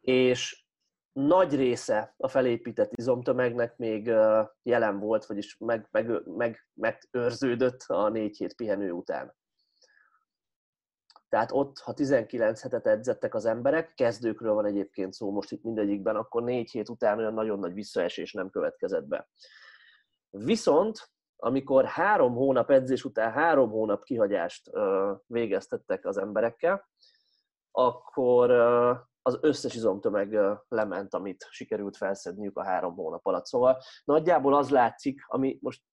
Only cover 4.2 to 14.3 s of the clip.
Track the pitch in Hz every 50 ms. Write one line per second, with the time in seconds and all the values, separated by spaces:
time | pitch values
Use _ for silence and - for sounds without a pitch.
4.2 | 110 110 107 110 107 - _ _ _ 123 120 120 117 107 98 101 101 107 110 107
5.2 | - - 107 101 101 - - _ 110 113 117 110 107 _ _ 110 113 117 117 90
6.2 | - - 85 101 120 117 113 - _ _ _ - 151 - - - - _ - 127
7.2 | 120 123 120 - 139 127 120 117 127 127 123 - - - - 90 104 107 110 113
8.2 | 107 104 107 - 104 87 - - 120 107 101 98 101 92 87 87 - - 80 69
9.2 | 65 - _ _ _ _ _ _ _ _ _ _ _ _ _ _ _ _ _ _
10.2 | _ _ _ _ _ _ _ _ _ _ _ _ _ _ _ _ _ _ _ -
11.2 | _ _ - 107 113 117 - 131 139 139 - - - - 120 - 147 131 143 123
12.2 | 110 - - 120 113 107 113 - - - - - - 110 107 107 117 127 113 -
13.2 | - 110 - 113 107 113 113 117 120 139 147 160 160 - _ - 131 117 110 104
14.2 | 117 113